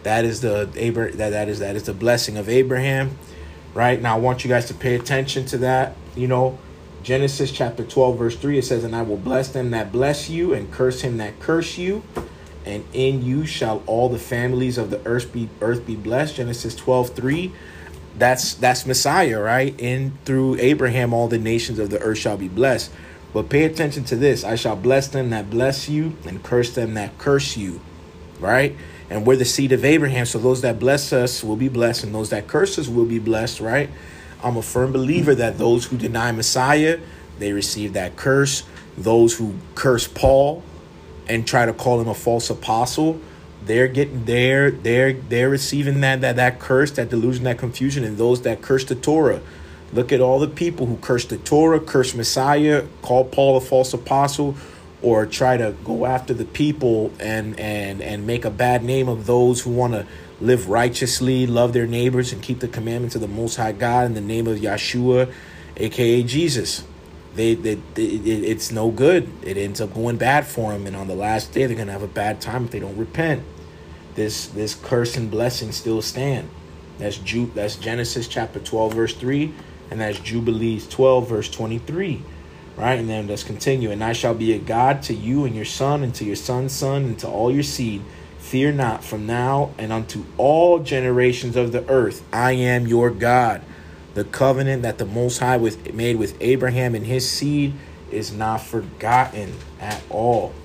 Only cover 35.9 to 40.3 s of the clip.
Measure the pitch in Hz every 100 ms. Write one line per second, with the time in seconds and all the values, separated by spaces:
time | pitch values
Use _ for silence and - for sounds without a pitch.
35.9 | 123 107 113 120 113 113 127 131 151 156
36.9 | 165 - - - - 104 101 98 - 104
37.9 | 95 90 - 139 135 139 - - - -
38.9 | - 95 117 117 - 113 95 - - 139
39.9 | 120 - - 131